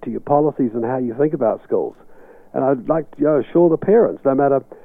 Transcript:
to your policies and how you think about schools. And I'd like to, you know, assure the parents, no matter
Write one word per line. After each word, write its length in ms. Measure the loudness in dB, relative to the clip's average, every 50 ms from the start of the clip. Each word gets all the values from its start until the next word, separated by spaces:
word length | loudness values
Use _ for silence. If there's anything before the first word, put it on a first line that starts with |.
to 80 | -12 -10
your 100 | -10 -8
policies 500 | -2 0 0 2 2 0 0 -2 -2 -2 -2
and 100 | -4 -4
how 120 | -4 -4
you 180 | -4 -4 -6 -2
think 180 | -2 -2 -2
about 300 | 0 0 0 -2 -2 -2
schools. 340 | -4 -4 -2 -2 -2 -4 -8 -14 -20 -20 -20 -20 -20 -20 -20 -20 -20 -8 -4
And 100 | -2 0
I'd 240 | 0 0 -2 -2 -2
like 220 | -2 -2 -4 -8
to, 60 | -6 -2
you 60 | 0
know, 120 | 0 2 0
assure 300 | -2 0 2 4 4 4
the 80 | 2
parents, 460 | 0 2 2 4 4 4 2 -2 -2 -2
no 100 | 0 2
matter 300 | 2 2 2 2 0 -2 -6 -16 -20